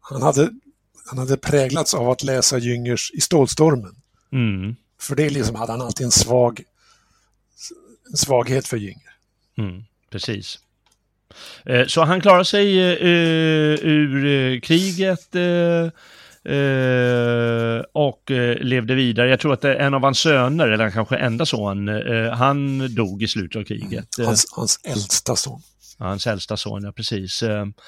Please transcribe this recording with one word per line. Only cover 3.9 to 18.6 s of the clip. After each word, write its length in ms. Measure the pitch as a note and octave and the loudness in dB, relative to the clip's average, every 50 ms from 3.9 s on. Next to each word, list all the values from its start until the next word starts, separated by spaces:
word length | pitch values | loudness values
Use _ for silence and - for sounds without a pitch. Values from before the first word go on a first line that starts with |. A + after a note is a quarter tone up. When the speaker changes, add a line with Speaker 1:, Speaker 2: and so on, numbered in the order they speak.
| - - _ _ _ _ _ _ | -16 -20 _ _ _ _ _ _
Speaker 2:
Mm. 440 | C#3 C3 A#2 G#2+ G2 F#2 F#2+ G#2+ A#2+ - _ _ _ - | -2 0 0 0 0 -2 -4 -8 -8 -12 _ _ _ -14
Speaker 1:
För 140 | - - C#3 | -12 -4 -2
det 140 | D3 D#3 D3 | 0 0 0
liksom 260 | C#3+ C#3 A2+ - A2+ | 0 0 -2 -2 -4
hade 160 | G#2+ A#2 A2 | -4 -6 -6
han 100 | A2+ B2 | -6 -6
alltid 240 | B2 A#2 - - C3 | -6 -6 -6 -6 -2
en 60 | A#2+ | 0
svag, 500 | - - - A2 B2 B2+ B2 A#2+ A2 - - _ _ _ _ _ _ _ _ _ _ _ _ _ _ _ _ _ _ - - - - - - - - _ _ - | 0 0 2 4 4 4 4 4 2 -4 -12 _ _ _ _ _ _ _ _ _ _ _ _ _ _ _ _ _ _ -20 -20 -20 -20 -20 -20 -20 -20 _ _ -8
en 60 | - - | -6 -4
svaghet 500 | - C#3 C3 B2 A#2 A#2 C3 C3 - - | -2 0 0 0 2 0 -2 -4 -4 -4
för 100 | B2+ A2+ | -6 -8
Jünger. 340 | G2+ F#2+ - - - - _ _ _ _ _ _ _ _ _ - | -8 -10 -14 -18 -20 -20 _ _ _ _ _ _ _ _ _ -8
Speaker 2:
Mm, 260 | G#2+ F#2+ F2+ G2 A2 - _ _ _ _ | -8 -8 -8 -12 -18 -20 _ _ _ _
precis. 480 | - G2 - - G#2+ G2+ F#2+ - - - _ _ _ _ _ _ _ _ _ _ _ _ _ _ - - - - - - - | -12 -10 -8 -8 -8 -8 -10 -14 -16 -18 _ _ _ _ _ _ _ _ _ _ _ _ _ _ -20 -20 -20 -20 -20 -14 -6
Eh, 200 | - B2+ B2 B2+ - | -2 0 0 0 0
så 160 | - E3 D#3+ | 2 2 4
han 180 | D3+ F3+ F#3 | 4 2 4
klarar 220 | - G3+ F#3 F3+ F#3+ | 6 6 8 8 6
sig, 360 | - - G3+ G3+ G3+ F#3+ F#3 F#3 F3+ | 4 2 2 4 4 4 4 4 2
eh, 60 | F3 - F3+ F3 F3 E3+ E3 E3 D#3+ D#3+ D#3+ D#3+ D#3 D#3 D3+ D3+ D3+ D3 | 2 2 4 4 4 4 4 2 2 2 2 2 2 4 4 2 2 2
ur, 440 | - D#3+ D3+ D3+ D3+ C#3 C3+ C#3 C#3 | 2 2 4 4 4 2 2 0 2
eh, 340 | C#3+ C#3+ C3+ C3 B2+ B2+ A#2+ | 2 2 2 2 0 0 -2
kriget, 760 | - - D#3+ F3 F#3+ G3 F3 F3+ F#3+ F#3+ F3+ E3+ - _ - | 0 2 2 2 2 0 -2 -2 0 0 -2 -2 -4 _ -4
eh, 540 | F3+ F3 F3 F3 F3 E3+ E3+ E3+ E3+ E3 E3 - - - - - - - - - _ - - C#3+ | -2 0 0 2 2 2 2 2 0 0 -2 -6 -10 -18 -20 -20 -20 -20 -20 -20 _ -6 -4 0
eh, 1300 | C#3+ C#3 C#3 C3+ C3 C3 B2+ B2+ B2 B2 B2 B2 A#2+ A#2+ A#2+ A#2+ A#2 A#2 A#2 A#2 A#2 A#2 A#2 A#2 A#2 - - - | 0 2 2 2 2 2 2 2 2 2 2 2 2 2 2 2 2 0 0 0 0 0 -2 -2 -4 -6 -4 -2
och, 380 | D3 D3 C3+ - - _ - | 0 0 0 -2 -4 _ -4
eh, 260 | C3+ B2 A#2+ A#2+ A#2+ | -2 0 0 0 -2
levde 380 | - | -2